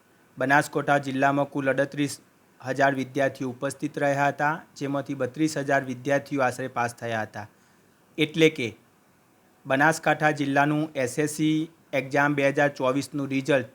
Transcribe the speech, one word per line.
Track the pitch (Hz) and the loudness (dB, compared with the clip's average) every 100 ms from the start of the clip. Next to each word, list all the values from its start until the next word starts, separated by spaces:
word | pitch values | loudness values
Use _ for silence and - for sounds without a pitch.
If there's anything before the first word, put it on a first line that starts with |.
| _ _ _ - | _ _ _ -6
બનાસકાંઠા | 131 143 147 151 139 143 139 | 2 4 4 -2 0 0 0
જિલ્લામાં | 131 139 143 139 | 0 2 2 -2
કુલ | 147 135 131 | -2 0 0
અડત્રીસ | 139 143 139 - _ _ _ _ | -2 -2 -4 -6 _ _ _ _
હજાર | 123 135 139 131 | -8 2 2 2
વિદ્યાર્થીઓ | 127 135 135 131 131 | -4 -2 -2 -2 -8
ઉપસ્થિત | 120 139 - 147 147 | -6 -8 -6 -8 -2
રહ્યા | 143 139 143 | -2 2 0
હતા, | 135 147 160 - - | 0 -2 -2 -10 -10
જેમાંથી | 139 139 139 139 | -6 -4 -6 -6
બત્રીસ | 127 147 156 147 | -6 -2 -4 -2
હજાર | 139 139 131 | 0 0 0
વિદ્યાર્થીઓ | 123 135 139 143 143 123 | -8 -2 -2 -2 -2 0
આશરે | 120 131 123 | -2 -6 -4
પાસ | 120 - | -4 -4
થયા | 117 113 107 | -6 -6 -6
હતા. | 107 104 _ _ _ _ _ _ - | -10 -16 _ _ _ _ _ _ -2
એટલે | 151 160 160 156 | -2 4 4 4
કે | 117 - _ _ _ _ _ _ _ _ 135 | -6 -8 _ _ _ _ _ _ _ _ -2
બનાસકાંઠા | 135 151 160 - 151 151 147 | 2 4 4 0 2 0 0
જિલ્લાનું | 139 139 143 151 156 135 | 0 2 2 2 -2 -4
એસ | 123 - 151 | -4 -2 -2
એસ | 151 | 0
સી | 156 156 160 - _ - | 0 0 -2 -10 _ -4
એક્ઝામ | 139 143 143 143 | 0 2 2 2
બે | 139 | 2
હજાર | 139 143 143 | 2 0 2
ચોવીસનું | 127 139 135 147 135 | 0 0 -4 -6 -2
રિઝલ્ટ | 135 135 139 123 | -2 2 0 0